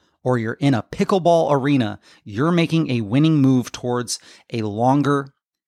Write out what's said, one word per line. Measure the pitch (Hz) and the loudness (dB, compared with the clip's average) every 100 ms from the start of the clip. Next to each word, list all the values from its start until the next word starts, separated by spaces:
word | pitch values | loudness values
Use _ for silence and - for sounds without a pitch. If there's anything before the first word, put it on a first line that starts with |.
| _ _ | _ _
or | 127 123 | -2 -2
you're | 113 | -2
in | - 139 | -2 0
a | 117 | 0
pickleball | - - 202 190 170 170 160 | -4 -6 0 2 2 2 2
arena, | 143 139 139 104 101 _ _ | 0 2 0 0 -6 _ _
you're | - 104 160 | -10 -2 0
making | 175 165 165 156 | 2 2 0 0
a | 123 | -4
winning | 101 131 160 151 | 0 2 2 4
move | 135 127 113 | 4 2 -2
towards | - 123 120 120 - - - - | -8 -6 -4 -6 -10 -14 -20 -10
a | 117 | -6
longer, | 107 104 123 143 139 143 139 _ _ _ | -6 0 2 2 2 -2 -4 _ _ _